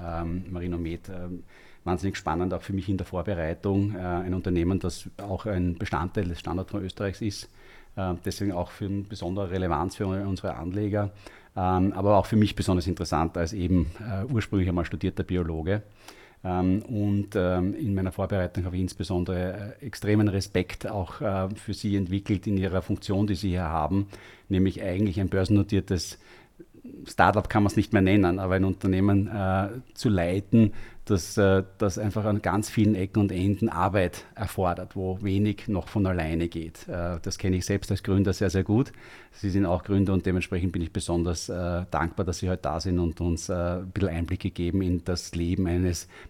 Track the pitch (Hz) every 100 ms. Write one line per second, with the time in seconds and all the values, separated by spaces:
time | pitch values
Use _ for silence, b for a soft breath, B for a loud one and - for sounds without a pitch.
0 | 85 82 85 90 92 87 90 87 82 85
1 | - 90 90 90 - B B B 87 85
2 | 98 - 78 82 90 87 - 98 104 92
3 | 90 90 92 87 80 85 101 98 101 92
4 | 90 90 90 90 92 87 85 95 90 -
5 | - - 101 90 107 92 90 85 - 73
6 | 90 - 87 82 85 90 95 101 92 -
7 | 101 95 110 - - B B B B -
8 | 92 87 95 - 101 87 87 - 101 101
9 | 98 104 87 98 92 92 90 76 95 -
10 | 98 92 98 92 95 67 85 101 104 104
11 | 101 - B B B 95 92 92 95 95
12 | 101 101 - 107 104 - 98 90 87 85
13 | 85 78 82 85 82 104 87 90 - -
14 | 110 95 127 117 - 101 92 87 82 85
15 | 95 - 92 90 82 80 80 107 - B
16 | B B B B 92 90 92 98 - 104
17 | 104 101 101 104 90 90 92 - 117 95
18 | 95 - 95 101 90 - 90 90 92 -
19 | 87 90 90 90 92 98 104 - 127 -
20 | 101 107 104 95 - - 92 - 98 107
21 | 87 - 113 95 95 104 - 98 107 101
22 | 87 98 98 98 113 95 92 92 - 98
23 | - 95 104 87 98 90 80 82 76 98
24 | 101 B B B B 98 95 - 98 92
25 | 104 101 90 95 92 104 - 98 - 87
26 | - - B B B - - - - -
27 | - - 92 101 - 107 101 110 98 101
28 | 95 104 87 95 92 95 95 95 98 92
29 | 101 98 101 104 95 95 101 127 - -
30 | 120 92 85 95 - 113 107 B B B
31 | - 98 - 110 98 95 98 - 101 110
32 | 107 107 107 101 87 98 - 117 107 95
33 | 98 110 98 87 98 98 113 85 95 98
34 | 87 - - - 98 - 90 87 95 101
35 | 92 92 98 98 107 101 - 95 - 107
36 | 95 90 78 82 85 82 80 - - 90
37 | 85 82 95 - 95 92 - 101 - 98
38 | - 98 98 92 98 95 95 110 135 -
39 | B B B - 101 98 92 87 - 98
40 | 98 92 95 90 - 92 90 87 82 -
41 | - 87 85 85 - 90 87 87 90 76
42 | 82 - 90 85 90 90 69 82 95 87
43 | 85 78 85 82 - 90 87 90 92 -
44 | 95 82 85 92 95 - 85 95 90 90
45 | 92 87 - 87 85 92 87 87 90 82
46 | - B